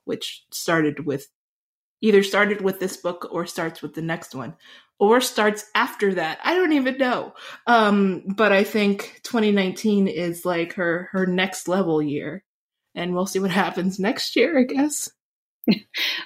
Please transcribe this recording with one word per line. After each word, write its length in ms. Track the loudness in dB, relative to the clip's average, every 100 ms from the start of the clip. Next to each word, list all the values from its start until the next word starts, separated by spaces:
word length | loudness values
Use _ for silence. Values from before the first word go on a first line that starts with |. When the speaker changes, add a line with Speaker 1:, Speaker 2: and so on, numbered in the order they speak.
| -8
Speaker 1:
which 400 | -8 -8 -14 _
started 540 | -8 0 0 0 -2 -4
with, 220 | -6 -8 _ _ _ _ _ _ -2
either 240 | 4 4
started 380 | 4 2 2 0
with 180 | -2 -2
this 160 | -4 -4
book 320 | -6 -6 -8
or 140 | -6 -6
starts 360 | -6 -6 -6
with 140 | -12 -8
the 60 |
next 320 | -6 -6 -8
one, 220 | -12 -12 -14 -20 -20 _ 0
or 220 | 4 4
starts 460 | 2 2 0 0 -2 -2
after 380 | -2 0 0
that. 260 | 0 -2 -4
I 140 | -2 2
don't 160 | 2
even 260 | 2 2 0
know. 340 | 0 -2 -6 -14 -20 -8 2
Um, 560 | 4 6 4 4 0 -4
but 280 | 0 4
I 100 | 4
think 560 | 2 2 0 0 -6 -14
twenty 280 | -4 0 2
nineteen 560 | 2 0 0 2 2 2
is, 380 | 0 -4 -4 -2
like, 300 | -2 -2 -2
her, 340 | -2 -2 -4
her 140 | -2 0
next 420 | 0 0 -2 -2
level 340 | 0 2 0
year, 440 | 0 -4 -6 -10 _ _ _ _ _ -8
and 180 | -4
we'll 120 | -2 -2
see 140 | -2
what 120 | 0
happens 480 | 0 -2 0 -2 0
next 380 | -2 -2 -2 2
year, 200 | 2 2
I 60 |
guess. 480 | 2 2 -2 -2 -10 _ _ _ _ _ 0
Speaker 2:
<laughs> 40 | 0 -2 -6 -4 -6